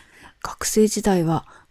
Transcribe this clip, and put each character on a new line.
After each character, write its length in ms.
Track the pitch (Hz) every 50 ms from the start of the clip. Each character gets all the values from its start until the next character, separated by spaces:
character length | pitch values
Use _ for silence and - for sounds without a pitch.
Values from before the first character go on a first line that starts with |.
| - _ _ - - - - _
学 240 | - - - - -
生 220 | - - 220 214 214
時 160 | - 214 202
代 200 | 214 196 185 170
は 220 | 160 165 156 - - - - - _